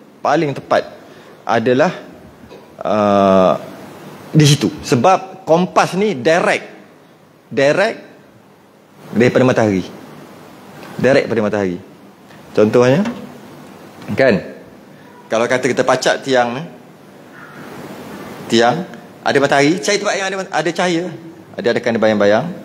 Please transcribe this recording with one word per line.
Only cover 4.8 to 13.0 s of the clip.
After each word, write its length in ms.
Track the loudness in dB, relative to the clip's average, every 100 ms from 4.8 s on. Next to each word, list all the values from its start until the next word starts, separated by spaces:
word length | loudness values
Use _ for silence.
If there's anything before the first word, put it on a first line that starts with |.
| -2
Sebab 580 | 0 2 2 -2 -10 0
kompas 480 | 0 2 0 0 0
ni 160 | -2
direct, 520 | -2 0 2 2 -2 -4 -20 -20 -20 -20 _ _ _ -8
direct 480 | 0 2 2 0 -4 -14 -20 -20 -20 -20 _ _ _ _ -20 -6 0
daripada 260 | 2 4
matahari. 400 | 2 2 2 0 -4 -12 -20 -20 -20 -20 -20 -20 -20 -20 -16 -2
Direct 240 | 2 2 2
daripada 160 | -2
matahari. 360 | -2 -2 -2 -6 -12 -20 -20 -20 -20 -20 -4
Contohnya, 480 | 2 4 4 4 2